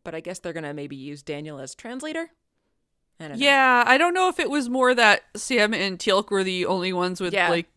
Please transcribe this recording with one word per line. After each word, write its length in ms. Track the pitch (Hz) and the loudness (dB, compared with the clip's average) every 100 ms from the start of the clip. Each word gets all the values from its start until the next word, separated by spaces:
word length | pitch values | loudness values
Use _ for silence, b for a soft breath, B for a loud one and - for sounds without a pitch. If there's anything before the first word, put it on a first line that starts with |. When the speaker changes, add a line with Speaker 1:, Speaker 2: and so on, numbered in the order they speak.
Speaker 1:
but 100 | - | -12
I 60 | 160 | -12
guess 200 | 170 180 | -10 -10
they're 120 | 175 | -10
gonna 220 | 165 151 | -8 -8
maybe 240 | 147 147 143 | -8 -10 -12
use 260 | 139 147 | -12 -12
Daniel 340 | - 147 151 143 | -10 -10 -10 -12
as 160 | 135 | -14
translator? 580 | - 220 254 302 320 330 _ _ _ _ _ _ _ _ - | -14 -14 -10 -8 -8 -8 _ _ _ _ _ _ _ _ -16
I 100 | 156 | -12
don't 100 | 226 | -2
know. 60 | 277 | 2
Speaker 2:
Yeah, 380 | 277 262 247 240 | 4 4 4 4
I 100 | 262 | 4
don't 160 | 349 | 4
know 140 | 359 370 | 2 0
if 120 | 359 | 0
it 100 | 277 | -2
was 200 | 294 240 | -2 -2
more 240 | 254 254 | 2 2
that 280 | 247 220 202 - 208 | 6 6 4 0 -10
Sam 380 | - 240 214 | -2 2 2
and 240 | 220 196 180 | 2 -2 -2
Teal'c 320 | 202 196 214 | 0 2 2
were 140 | 196 | -2
the 220 | 190 185 180 | 0 -2 0
only 260 | 185 185 | 0 0
ones 260 | 180 180 180 | -2 -2 -4
with, 140 | 185 | -4
Speaker 1:
Yeah. 160 | 196 175 | 0 2
Speaker 2:
like, 180 | 170 165 | 0 -2